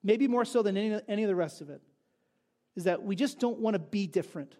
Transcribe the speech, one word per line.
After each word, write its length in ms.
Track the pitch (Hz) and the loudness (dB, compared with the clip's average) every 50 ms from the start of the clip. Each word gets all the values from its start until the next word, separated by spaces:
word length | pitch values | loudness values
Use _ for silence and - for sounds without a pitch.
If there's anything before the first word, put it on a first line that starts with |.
| - | 4
Maybe 240 | 196 214 233 277 | 2 4 4 4
more 160 | 262 240 240 233 | 2 2 2 0
so 180 | 220 - 240 | 2 2 2
than 140 | 220 202 190 | 2 2 2
any, 240 | 196 214 220 214 214 214 | 0 0 0 -2 -4 -4
any 160 | - 208 208 220 | -4 -2 0 0
of 60 | 208 | 0
the 60 | 190 | 2
rest 260 | 175 170 151 - - | 0 0 -2 -4 -14
of 80 | 156 143 | -16 -16
it, 120 | 147 - _ _ _ _ _ _ _ _ _ _ _ _ _ _ _ _ _ _ _ | -16 -18 _ _ _ _ _ _ _ _ _ _ _ _ _ _ _ _ _ _ _
is 80 | 196 170 | 0 2
that 180 | 185 175 - | 2 2 2
we 140 | - 202 196 | 0 -4 0
just 240 | 175 277 277 - - | 0 0 -2 0 0
don't 200 | 247 240 233 - | -2 -2 0 0
wanna 200 | 220 220 214 190 | 0 0 0 0
be 280 | 160 - - 202 196 | -2 -2 -2 -2 -2
different. 480 | 175 - 185 151 - - 165 139 139 - - | 0 -2 -2 -2 -2 -8 -12 -12 -12 -16 -20